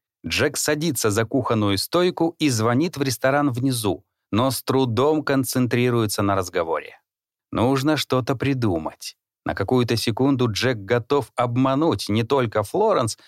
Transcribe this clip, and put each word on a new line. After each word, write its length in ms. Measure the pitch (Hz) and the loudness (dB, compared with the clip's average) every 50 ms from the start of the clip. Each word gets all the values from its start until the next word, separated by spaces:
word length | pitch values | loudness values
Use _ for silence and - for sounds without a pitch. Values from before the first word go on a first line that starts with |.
| _ _ _ _ - | _ _ _ _ -10
Джек 320 | 82 82 95 127 151 143 | -6 -2 0 0 0 -2
садится 540 | - - - 151 151 160 175 135 - - 110 | -2 -2 -2 -2 0 0 -2 -2 0 0 0
за 140 | 101 110 113 | 2 2 0
кухонную 520 | - - 135 117 - 120 110 104 101 98 | 0 0 -2 0 0 0 0 2 0 0
стойку 580 | 95 - - - 170 180 185 175 - 165 165 - - | -2 -2 0 0 2 2 2 0 0 -2 -2 0 0
и 100 | 156 143 | 0 0
звонит 480 | 123 110 110 117 120 127 165 180 - | 2 2 2 2 2 2 0 0 -2
в 40 | 135 139 | -2 -4
ресторан 480 | 131 123 - - 131 135 143 147 143 | -2 -2 0 0 0 2 2 0 0
внизу, 520 | 120 120 123 135 127 117 110 101 82 - _ _ _ _ _ - | -2 -2 -2 -2 -2 0 -2 -2 -2 -2 _ _ _ _ _ -4
но 180 | - 107 123 135 | -2 0 0 0
с 140 | 123 - - | -2 -4 -4
трудом 600 | - 127 135 135 123 110 113 131 151 156 156 151 | 0 2 2 2 2 2 2 2 2 2 0 0
концентрируется 1000 | - 139 135 127 - - 127 127 117 127 120 120 123 120 120 110 104 - - 101 | 0 0 0 0 0 0 0 0 2 2 2 2 2 2 2 0 0 0 0 0
на 120 | 101 98 | 0 2
разговоре. 640 | 95 92 90 90 90 85 82 80 76 - - - - _ _ _ _ _ _ _ _ _ - | 0 -2 -2 -2 -2 -2 0 -2 -4 -6 -8 -20 -20 _ _ _ _ _ _ _ _ _ -6
Нужно 440 | - 90 110 127 139 135 131 156 156 | -2 0 2 2 2 2 2 0 0
что-то 400 | 131 - - 131 127 117 - 131 | 0 0 0 0 0 0 -2 -2
придумать. 800 | 113 - 135 139 131 117 107 87 80 78 71 - - - - - _ _ _ _ _ - | -2 0 -2 0 0 0 0 -2 -2 -4 -8 -10 -12 -16 -16 -18 _ _ _ _ _ -6
На 80 | - 80 | -6 -4
какую-то 420 | - 98 - 127 127 123 113 120 | -4 -2 0 2 2 2 2 0
секунду 560 | 110 - 120 110 - 127 139 143 127 123 117 | -2 0 -2 -2 0 2 2 2 2 0 0
Джек 260 | 101 - - 127 127 | -2 0 -2 -2 -2
готов 540 | 107 98 95 117 120 117 - 143 143 - - - | -2 -2 -2 -2 0 0 0 0 0 0 -2 -4
обмануть 720 | - 120 120 120 127 135 131 135 139 160 170 120 101 - - | -2 -2 0 0 0 0 2 2 2 2 0 0 -2 -2 -2
не 140 | 104 113 117 | 0 0 0
только 400 | - 147 139 127 107 - 110 104 | 2 2 0 0 0 0 -2 -2
Флоренс, 560 | - - 175 214 220 190 160 123 107 - _ - | -2 0 0 2 2 2 2 0 -2 -4 _ -14